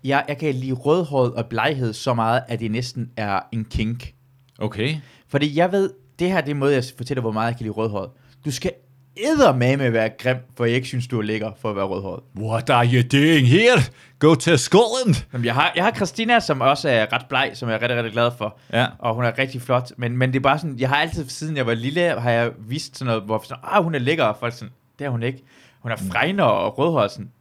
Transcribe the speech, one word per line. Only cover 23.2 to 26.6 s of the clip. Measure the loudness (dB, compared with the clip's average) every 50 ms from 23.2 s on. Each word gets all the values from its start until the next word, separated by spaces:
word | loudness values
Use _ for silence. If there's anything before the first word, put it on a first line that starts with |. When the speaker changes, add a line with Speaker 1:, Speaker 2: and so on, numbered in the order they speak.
| -2
Speaker 1:
hvor | -2 -4 -4 -4 -8
sådan, | -16 -14 -8
"Ah, | 0 0 0 2
hun | 2 -2
er | -2
lækker," | 0 0 0 2 0
og | 0 0 -2
folk | -6 -8 -8
sådan, | -8 -16 -18 -20 _ _ _ _ _
"Det | -8
er | -6
hun | -4 -4 -4
ikke. | -4 -6 -8 _ _ _ -20 -20 _ _ _
Hun | _ -8
er | -6 -6
Speaker 2:
Mm. | -6 -4
Speaker 1:
fregner | -2 0 0 0 0 2 2
og | 2 4 2